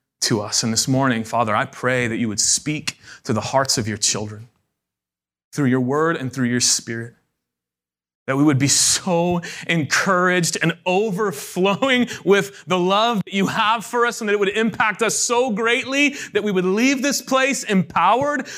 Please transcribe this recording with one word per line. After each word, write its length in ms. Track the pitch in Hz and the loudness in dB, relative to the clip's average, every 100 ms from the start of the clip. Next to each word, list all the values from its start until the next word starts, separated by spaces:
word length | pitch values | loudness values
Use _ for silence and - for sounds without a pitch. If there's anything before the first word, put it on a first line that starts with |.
| _ _ | _ _
to 200 | - 110 | -2 -2
us. 220 | 101 - | -2 -2
And 100 | 117 | -2
this 140 | 110 - | -2 0
morning, 380 | 131 135 113 | 2 2 0
Father, 320 | 107 113 113 107 | -2 -2 0 0
I 80 | |
pray 420 | 131 - 123 127 120 | -2 -4 -2 0 -2
that 120 | 110 | -2
you 100 | 117 | -2
would 100 | 101 | -2
speak 600 | - - - 151 147 - - - | 0 0 -2 -6 -8 -12 -16 -12
to 80 | - | -4
the 80 | 110 | -4
hearts 380 | - 135 135 - | -2 0 0 -2
of 100 | 107 | -2
your 80 | 101 | -2
children 520 | - 104 107 107 120 _ _ _ _ _ _ _ _ _ _ | -2 -2 -6 -12 -18 _ _ _ _ _ _ _ _ _ _
through 140 | - 135 | -2 2
your 140 | 127 | 2
word 360 | 123 143 160 165 | 2 0 0 0
and 160 | 127 | -4
through 140 | 139 123 | -2 0
your 140 | 120 | 0
spirit, 540 | - - - 113 117 - _ _ _ _ _ _ _ _ _ _ - | 0 -2 -6 -10 -12 -16 _ _ _ _ _ _ _ _ _ _ -4
that 100 | 135 | 2
we 80 | |
would 140 | 151 135 | 4 4
be 100 | 139 | 2
so 720 | - - - - 170 175 175 170 - - | 2 2 0 0 0 2 -2 -4 -8 -2
encouraged 920 | 165 147 - 190 180 180 180 165 - | -2 0 0 2 2 4 2 0 0
and 160 | 160 165 | -2 -2
overflowing 1200 | 185 185 220 185 208 - - 180 190 202 269 247 240 - - | -2 0 0 -2 -4 -4 -8 -2 0 2 2 2 0 -2 2
with 360 | 202 196 - - | 4 2 -6 -2
the 120 | 185 | 0
love 460 | 180 202 233 220 | 2 2 2 0
that 80 | 170 | -2
you 140 | 196 170 | 0 0
have 400 | 151 214 226 - | 2 0 0 -2
for 180 | 240 | 0
us, 160 | 233 226 | 0 0
and 80 | 214 | 0
that 60 | |
it 40 | 202 | 0
would 120 | 196 | 2
impact 500 | 208 226 - 220 196 | 0 0 0 -2 0
us 140 | 220 | 0
so 360 | - - 240 254 | 0 0 0 0
greatly 600 | 208 226 247 240 277 285 285 - | 0 0 0 0 0 0 -2 -4
that 100 | 208 | -2
we 80 | 208 | 0
would 140 | 185 185 | 0 2
leave 340 | 202 262 277 | 2 2 2
this 220 | 277 233 | 0 -2
place 420 | - 262 269 262 | -2 0 0 -2
empowered 840 | - 190 - 180 175 240 285 294 - | 0 0 2 2 4 4 2 -2 -6